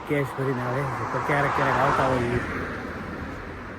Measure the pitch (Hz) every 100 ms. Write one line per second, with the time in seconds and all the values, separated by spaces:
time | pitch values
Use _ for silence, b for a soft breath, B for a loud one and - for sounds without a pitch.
0 | - 147 135 - 135 123 123 127 139 123
1 | 120 127 - 143 139 139 139 127 139 139
2 | 135 127 120 123 - - - - - -
3 | - - - - - - -